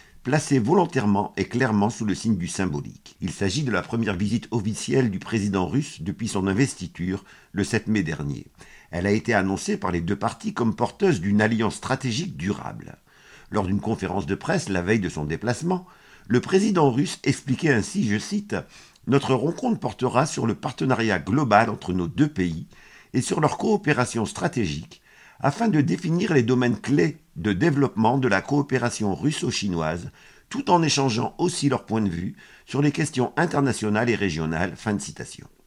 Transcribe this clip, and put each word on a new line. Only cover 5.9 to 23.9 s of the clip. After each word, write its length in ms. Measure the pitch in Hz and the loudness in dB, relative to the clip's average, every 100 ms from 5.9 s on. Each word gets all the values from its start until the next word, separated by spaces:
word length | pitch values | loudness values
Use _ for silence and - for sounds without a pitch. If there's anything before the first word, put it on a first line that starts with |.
| - | -6
depuis 280 | 82 - 113 | -8 -6 -4
son 180 | 101 98 | -2 0
investiture 800 | 98 135 - 85 - 90 92 - - - | 2 0 -2 -10 -6 -4 -4 -8 -20 -8
le 140 | 95 98 | -4 0
sept 220 | 110 - | -2 0
mai 160 | 107 | 0
dernier. 440 | 80 78 71 67 - - - - - | 0 -4 -6 -8 -12 -20 -20 -20 -10
Elle 160 | 85 98 | -2 2
a 60 | |
été 220 | 107 117 | 2 2
annoncée 420 | 110 95 95 - - | 2 2 0 -2 -4
par 160 | 90 | -2
les 80 | 87 | -2
deux 160 | 85 101 | -2 -2
parties 380 | 107 - 214 | -2 -4 -6
comme 220 | - 117 - | -2 -2 0
porteuse 440 | 120 - 190 110 | -4 0 2 2
d'une 220 | 95 104 | 2 2
alliance 340 | 110 113 110 - | 2 2 0 -2
stratégique 600 | - 131 127 110 - - | -4 -2 -2 -4 -6 -6
durable. 600 | 92 - - - - - _ _ - - - | -4 -4 -6 -12 -14 -20 _ _ -20 -20 -6
Lors 140 | 107 92 | -4 0
d'une 160 | 98 | -2
conférence 440 | 110 110 90 95 76 | -2 -2 -2 -4 -2
de 100 | 95 | -4
presse 340 | - 175 - | -2 -2 0
la 120 | 92 | -2
veille 200 | 87 113 | 2 2
de 80 | 85 | 0
son 160 | - 76 | -4 -4
déplacement, 600 | 82 113 120 165 185 180 - - - - | -4 -4 -4 -2 -4 -6 -20 -20 -20 0
le 120 | 123 | 0
président 500 | - 190 214 185 143 | 4 2 4 4 4
russe 300 | 117 - - | 4 0 -2
expliquait 500 | 143 - 135 127 160 | -2 -2 -2 0 4
ainsi, 340 | 127 - 190 123 | 4 2 0 0
je 100 | 104 | 0
cite, « 380 | - 208 202 95 - - - _ - | -2 -6 -4 -6 -6 -14 -20 _ 0
Notre 260 | 135 127 | 2 4
rencontre 460 | 131 143 165 247 220 | 2 0 -2 -2 -2
portera 460 | 120 - 127 120 131 | -2 -2 0 2 2
sur 220 | - 113 | 0 -2
le 80 | 101 | -2
partenariat 640 | - - 131 117 110 92 | -4 -2 0 2 2 0
global 500 | 71 131 127 104 113 | 0 0 6 6 4
entre 220 | - - | 0 -2
nos 160 | 92 85 | -2 0
deux 220 | - 147 | 2 2
pays 380 | 120 90 80 - - - - - | 2 -2 -2 -8 -16 -20 -20 -4
et 80 | 127 | -2
sur 200 | - - | 0 0
leur 160 | 151 - | 0 0
coopération 680 | - 202 151 | 0 0 0